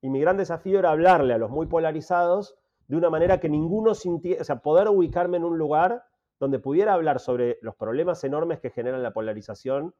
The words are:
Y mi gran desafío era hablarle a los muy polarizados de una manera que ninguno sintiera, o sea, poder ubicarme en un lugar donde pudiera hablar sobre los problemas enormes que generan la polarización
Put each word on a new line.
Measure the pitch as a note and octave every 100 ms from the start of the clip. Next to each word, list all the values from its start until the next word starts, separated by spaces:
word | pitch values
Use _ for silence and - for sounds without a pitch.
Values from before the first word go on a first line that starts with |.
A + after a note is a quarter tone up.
Y | C3
mi | C3+
gran | D#3 F#3+
desafío | F#3+ E3 F#3+ F#3+
era | F3+
hablarle | D#3 F3 F3 C3+
a | A#2
los | A2+
muy | C#3 D#3+
polarizados | E3 D#3+ D#3 - F3 F3 F#3 G3+ - _ _ _
de | C#3+
una | E3+
manera | D#3+ F3 F#3
que | E3
ninguno | D3+ E3 G3+ A3
sintiera, | G#3 F#3 E3+ E3+ F3+
o |
sea, | D#3+ C3
poder | D3 D#3+ G#3+
ubicarme | G3+ E3+ F3 F3 F3
en |
un | E3+ E3
lugar | D3+ D3+ F3+ A#3 _ _ _ _
donde | C#3 C3+
pudiera | C3+ D3+ G#3+
hablar | F#3 D#3+ C3+
sobre | - B2 A#2+ A#2
los | A2
problemas | G#2 A2 B2+ F3 E3+
enormes | C3+ C#3+ E3+ E3
que | B2+
generan | - A#2+ C3
la | A#2+
polarización | G#2+ A2 G#2+ G2+ G#2 B2+ C3+ D#3+ _